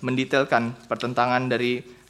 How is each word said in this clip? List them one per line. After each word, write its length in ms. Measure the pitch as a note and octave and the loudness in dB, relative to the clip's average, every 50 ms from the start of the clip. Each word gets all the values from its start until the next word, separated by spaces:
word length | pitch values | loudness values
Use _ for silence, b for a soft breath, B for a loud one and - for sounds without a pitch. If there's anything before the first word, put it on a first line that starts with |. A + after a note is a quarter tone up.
| - | -4
mendetailkan 800 | B2+ B2+ C3 C3 C3 D3 C3+ C#3 C#3 C3+ A#2 A#2 A#2 B2+ - - | -4 -2 -2 0 2 2 2 2 2 2 0 0 0 -6 -8 -6
pertentangan 640 | - A#2 A2+ - A#2+ B2 B2 A#2+ B2 B2 B2+ B2+ B2+ | -6 -6 -4 -4 -4 0 0 2 2 2 0 0 0
dari 320 | B2 A#2 B2 B2 B2 A#2+ - B B B B B | 0 0 0 0 -2 -2 -6 B B B B B